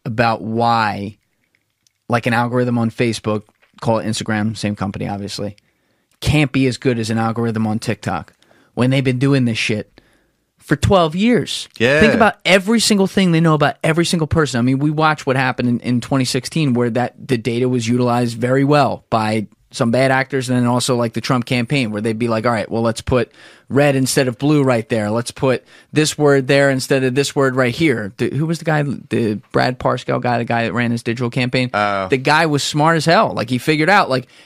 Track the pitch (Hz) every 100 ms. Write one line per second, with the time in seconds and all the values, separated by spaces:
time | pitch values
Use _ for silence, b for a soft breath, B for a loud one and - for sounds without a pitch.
0 | - 113 117 113 104 113 117 117 107 98
1 | 101 - _ _ _ _ _ _ _ _
2 | - 117 120 117 120 123 123 120 117 -
3 | 123 107 110 107 - _ _ _ - 110
4 | 101 104 - 107 107 104 104 104 98 -
5 | 98 101 101 - 104 101 _ _ _ _
6 | _ _ - 151 143 131 131 117 135 117
7 | 110 113 113 110 117 110 110 107 - 104
8 | - 90 - _ b b b - 127 135
9 | 131 127 139 139 120 110 - 107 - _
10 | b b b b b b - 151 - 196
11 | 165 170 226 220 - - - - 117 147
12 | 220 220 208 - 165 196 185 233 - 208
13 | 190 - 185 160 165 156 143 - - 165
14 | 170 175 151 165 143 123 123 135 147 156
15 | 156 151 - 131 127 123 123 120 113 123
16 | - 139 123 131 - 165 147 120 120 117
17 | 120 - - 123 113 117 127 127 113 123
18 | 123 120 123 113 123 135 139 147 123 95
19 | _ 113 107 113 101 _ _ - 120 120
20 | 135 131 131 135 127 123 120 123 - 120
21 | 117 113 - 127 - 123 117 143 113 104
22 | 113 110 120 113 120 113 - 113 117 110
23 | - 127 113 - B B B 123 143 135
24 | 131 - 127 117 143 151 131 120 107 113
25 | 104 113 117 - 135 120 - B B 147
26 | 151 - 147 139 131 139 139 131 - 139
27 | 131 127 135 147 135 127 123 120 160 113
28 | 101 - 123 131 160 165 160 151 143 104
29 | - 113 113 104 - 131 127 127 131 127
30 | - 131 123 120 117 117 113 104 120 117
31 | 117 117 120 131 123 127 123 104 104 101
32 | 95 135 135 156 165 147 - 151 151 165
33 | 160 185 214 98 113 123 - 151 156 202
34 | 151 131 127 b